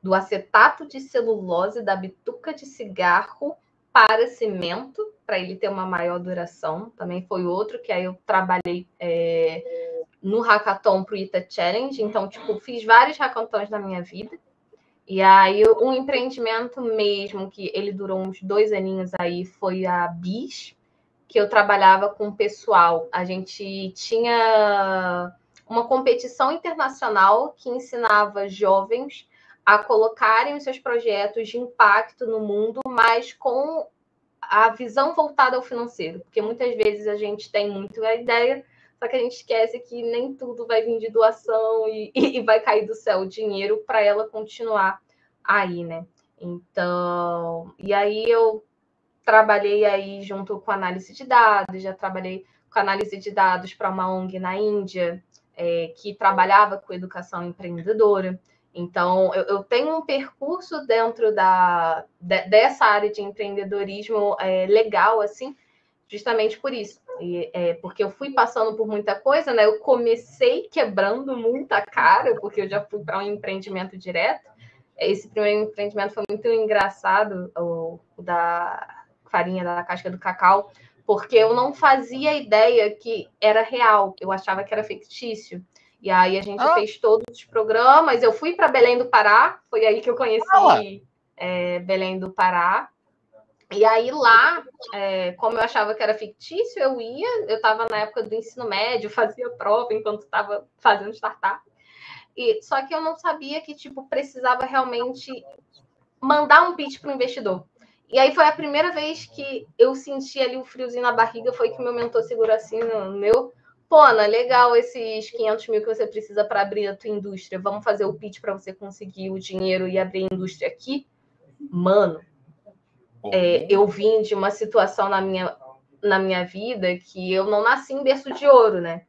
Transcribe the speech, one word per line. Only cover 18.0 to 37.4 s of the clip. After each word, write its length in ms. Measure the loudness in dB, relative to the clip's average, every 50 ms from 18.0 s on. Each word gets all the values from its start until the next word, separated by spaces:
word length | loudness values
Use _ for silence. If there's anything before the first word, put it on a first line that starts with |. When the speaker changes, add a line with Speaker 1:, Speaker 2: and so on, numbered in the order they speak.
| -6 -6 -4 -4
Speaker 1:
uns 200 | -4 -6 -10 -10
dois 320 | -8 -2 2 2 2 2
aninhos 380 | 2 -2 -2 -4 -4 -6 -6 -8 -6 -4
aí, 260 | -4 -4 -4 -6 -8
foi 400 | -10 _ _ -6 -4 -4 -2 -2
a 220 | -2 0 0 -2
Bis, 680 | -4 -6 -8 -8 -8 -8 -8 -10 -12 -14 -16 -18 -20 _ _ _ _ _ _ _ _ _ _ _
que 120 | _ 0 0
eu 100 | 0 4
trabalhava 600 | 4 4 4 4 4 6 8 6 6 6 4 -2
com 180 | -4 _ -8 -8
o 80 | -4
pessoal. 720 | -2 -4 -4 -4 -8 -4 2 4 6 6 6 4 0 -4 -6
A 140 | -6 -6 -6
gente 680 | -6 -6 -8 -10 -12 -14 -14 -12 -12 -10 -10 -10 -10 -12
tinha 1400 | -14 -8 -2 -2 0 2 2 2 2 4 4 6 4 4 4 2 2 0 0 -2 -2 -2 -2 -4 -4 -6 -8 -12 _ _ _ _ _ _ _
uma 160 | -2 -2 0 2
competição 640 | 0 2 4 2 2 2 -2 -10 -4 -2 -2 -2
internacional 1040 | -2 -4 _ -10 -4 -4 -4 -4 -4 -6 -6 -2 2 4 6 6 6 4 2 -2 -8
que 120 | _ _ -8
ensinava 800 | -8 -8 -8 -8 -8 -4 0 2 4 2 2 0 -2 -6 -8 -6
jovens 800 | -4 -2 2 4 4 2 2 0 -4 -4 -4 -10 -14 -20 _ _ _ _ _ _ -20 _ _
a 120 | 4 4 4
colocarem 760 | 4 2 2 2 2 2 0 0 0 2 2 2 2 0 -4
os 80 | -8
seus 160 | -8 -8 -10 -8
projetos 680 | _ -4 -4 -2 -2 -2 -2 -2 -2 -4 -4 -6 -10 -6
de 100 | -8 -8
impacto 640 | -8 -8 2 _ 4 6 6 4 0 -4 _ _ -8
no 120 | -6 -4 -4
mundo, 400 | -4 -4 -2 -2 -2 -4 -4 -6 -10
mas 460 | -6 2 4 4 4 4 2 -2 -6
com 560 | -18 _ -4 -2 -2 -2 -4 -4 -4 -8 -10 -10 _ _ _ _ _ _ _ _ _ _
a 280 | -8 -2 2 4 4 4
visão 440 | 2 -2 -12 -4 -2 0 0 0 0
voltada 420 | -2 -2 -2 2 2 2 2 2
ao 60 | -2
financeiro, 580 | -6 -6 -8 -8 -8 -10 -8 -10 -10 -10 -10 -12
porque 200 | -18 _ _ -4
muitas 340 | -4 -4 -4 -2 -2 -4 -2
vezes 300 | 0 0 0 0 -2 -4
a 80 | -6 -4
gente 340 | -4 -4 -6 -8 -10